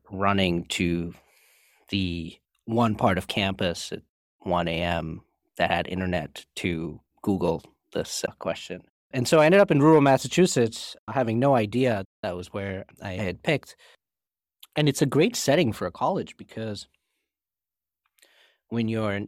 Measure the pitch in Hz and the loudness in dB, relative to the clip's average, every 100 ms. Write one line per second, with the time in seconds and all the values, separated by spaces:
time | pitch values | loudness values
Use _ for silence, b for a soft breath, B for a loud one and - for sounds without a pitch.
0 | - 95 98 98 95 87 87 - 87 87 | -12 -2 0 2 2 0 -2 -2 0 0
1 | 85 - b b b b b b - 101 | -4 -12 b b b b b b -8 -4
2 | 92 85 80 - _ _ - 113 117 107 | -4 -6 -10 -16 _ _ -4 0 0 2
3 | 120 - - - 98 95 92 82 - - | 0 0 -2 -2 -2 -2 -4 -4 -8 -12
4 | - _ _ _ 98 87 85 82 85 85 | -14 _ _ _ -2 -2 0 -2 -2 -2
5 | 80 82 - _ _ - 85 85 85 90 | -4 -10 -16 _ _ -4 0 0 -2 -4
6 | 92 87 73 - - - 98 82 80 76 | -2 -2 -4 -12 -18 -8 -4 -4 -6 -12
7 | _ _ - 95 87 82 - _ _ - | _ _ -2 0 0 -2 -8 _ _ -6
8 | - - - - - 82 - 90 - _ | -6 -6 -8 -6 -8 -6 -10 -14 -16 _
9 | _ 131 120 160 151 196 202 151 151 156 | _ -4 4 6 8 6 6 6 8 8
10 | 139 131 127 - 180 139 113 - - - | 8 4 2 2 2 2 0 -2 -14 -14
11 | - 131 117 113 139 131 107 120 131 104 | -6 -2 0 2 4 4 2 0 0 0
12 | 95 _ 101 90 90 104 98 95 - - | -6 _ -8 -8 -10 -10 -8 -10 -12 -14
13 | 98 92 98 90 - 147 - - b b | -10 -6 -6 -4 -2 -2 -4 -20 b b
14 | _ _ _ _ _ _ - - 151 139 | _ _ _ _ _ _ -8 0 0 2
15 | 139 135 196 - - 147 131 98 90 - | 2 2 2 0 2 2 2 -2 -8 -4
16 | 139 185 87 - - - 110 101 - _ | -4 -4 -6 -14 -18 -10 -10 -10 -14 _
17 | _ _ _ _ _ _ _ _ _ _ | _ _ _ _ _ _ _ _ _ _
18 | _ _ b b b b _ 113 113 110 | _ _ b b b b _ -4 -2 -2
19 | 107 101 | -2 -4